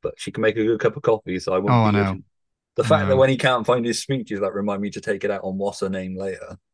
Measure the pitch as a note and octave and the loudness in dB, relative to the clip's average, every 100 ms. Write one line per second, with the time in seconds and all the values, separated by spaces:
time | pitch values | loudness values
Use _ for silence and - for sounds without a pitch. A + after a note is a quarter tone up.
0 | - - - A2+ A2 A2 A2 A2 - C#3+ | -10 -8 -10 -2 0 2 0 2 0 0
1 | - A2 - F#2 - F#2 G2+ B2 G#2+ G#2 | 0 0 -2 -6 -2 0 4 4 6 4
2 | G2 F#2 - _ _ _ _ - A#2 D#3 | 2 -2 -10 _ _ _ _ -2 2 2
3 | - C3 C3 C3 C3+ B2 A2 B2 A#2 A2 | 4 4 4 4 2 2 2 0 0 -2
4 | - C3+ A2 G2+ G2 G2 G#2 G2+ G2+ G#2 | -2 -4 -4 -4 -2 -2 -2 -2 -4 -6
5 | A2 G2 G2+ G2 F#2+ F#2+ G2+ - F#2+ F#2+ | -4 -4 -2 -4 -4 -4 -4 -4 -4 -4
6 | F#2 F#2 F#2+ F2+ - F2 _ | -6 -6 -8 -8 -12 -18 _